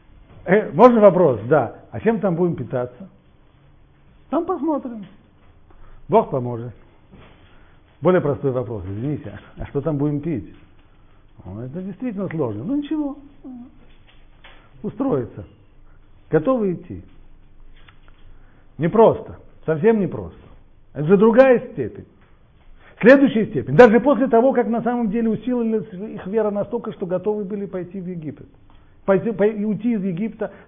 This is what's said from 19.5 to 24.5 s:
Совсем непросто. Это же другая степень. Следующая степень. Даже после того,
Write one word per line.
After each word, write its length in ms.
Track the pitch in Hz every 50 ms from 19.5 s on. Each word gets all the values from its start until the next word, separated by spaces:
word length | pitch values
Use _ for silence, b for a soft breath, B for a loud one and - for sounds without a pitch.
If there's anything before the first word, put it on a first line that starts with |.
| - - -
Совсем 360 | - 160 147 165 220 226 214
непросто. 400 | 185 143 135 113 92 82 - - - - - - - - - - - - -
Это 120 | 135 147
же 100 | 156 202
другая 560 | 185 220 226 214 247 262 262 247 220 - -
степень. 340 | - - 117 95 - - 92 - _ _ _ _ _ _ _ _ _ _ _ - b b b b b -
Следующая 460 | - 226 277 277 277 233 175 220 208
степень. 300 | - - 135 113 123 135
Даже 240 | 185 247 180 208 240
после 280 | - 285 277 202 262 247
того, 240 | 226 226 240 269